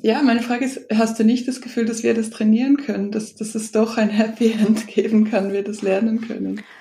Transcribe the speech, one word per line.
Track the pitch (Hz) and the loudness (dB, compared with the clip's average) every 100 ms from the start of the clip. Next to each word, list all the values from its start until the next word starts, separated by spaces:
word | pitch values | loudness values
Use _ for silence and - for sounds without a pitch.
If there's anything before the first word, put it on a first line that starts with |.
ja, | 220 269 | 0 2
meine | 269 233 | 2 2
Frage | 233 247 | 0 -2
ist, | 262 - - | -4 -6 -2
hast | 220 226 226 | 0 0 2
du | |
nicht | 220 247 - | 2 2 -2
das | - | -8
Gefühl, | - 240 226 | -6 -4 -2
dass | 226 | 0
wir | 233 | 0
das | 226 220 | 0 -2
trainieren | - 214 220 269 285 | 0 2 4 4 2
können, | - 196 202 | 0 -4 -4
dass, | 214 - | -4 -8
dass | - 214 | -10 -8
es | 220 - | -8 -2
doch | 214 220 - | 0 0 0
ein | 208 | 0
Happy | 208 220 - 226 | 2 0 2 0
End | 220 208 220 - | 2 2 2 0
geben | - 220 220 214 | -2 2 4 4
kann, | 214 196 | 0 0
wir | 196 | -2
das | 202 208 | -4 -4
lernen | 196 196 226 220 | -2 0 0 -2
können? | - 196 196 202 - - | -4 -6 -6 -8 -12 -20